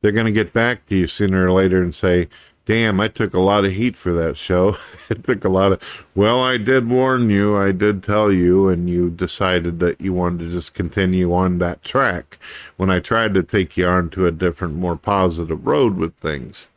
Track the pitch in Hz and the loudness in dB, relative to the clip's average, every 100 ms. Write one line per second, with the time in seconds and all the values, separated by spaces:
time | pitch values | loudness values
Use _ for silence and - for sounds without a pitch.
0 | 110 107 113 107 95 117 117 120 _ 98 | 2 2 0 0 0 0 0 -2 _ 0
1 | 85 - 101 95 90 92 95 92 87 - | 0 0 0 2 4 4 4 2 0 -2
2 | 92 87 85 - _ _ - 110 113 95 | 0 0 0 -10 _ _ -4 0 0 0
3 | 110 - 107 92 95 104 98 95 120 - | -2 -2 -2 2 2 2 0 0 -4 -4
4 | 90 85 82 71 - 90 95 101 - - | -4 -2 -2 -6 -2 2 2 -2 -12 -20
5 | - 101 - 113 101 95 98 92 - - | -10 -8 -4 -2 0 2 2 0 -4 -20
6 | - - 104 123 127 127 107 131 117 127 | -8 0 2 2 0 -2 2 2 2 0
7 | 131 127 117 101 104 104 98 92 107 104 | 2 2 2 2 2 2 0 2 0 0
8 | 98 104 107 95 87 92 95 87 87 87 | -2 0 2 4 4 4 4 2 0 0
9 | 87 85 92 - 95 90 87 85 87 - | -2 -2 -8 -2 0 0 -2 -2 -2 -2
10 | 95 90 87 87 85 87 - - 90 - | -4 -2 -2 -4 -6 -8 -10 -8 -6 -2
11 | 92 92 90 87 92 87 87 - - 127 | 0 0 0 2 0 0 -2 -4 -4 -2
12 | 131 90 - - - - - - 95 90 | 0 -2 -10 -20 -20 -20 -20 -4 0 0
13 | - 113 110 95 85 104 87 - 90 90 | 0 -2 0 0 0 -2 -2 -2 0 0
14 | 85 - 90 80 90 82 87 76 90 82 | -2 -2 -2 0 -4 -4 -8 -4 -4 -4
15 | - 101 92 80 82 80 90 147 123 92 | -2 0 0 -2 -6 -6 -2 0 0 0
16 | 82 _ 80 73 62 - - | -6 _ -8 -8 -10 -18 -20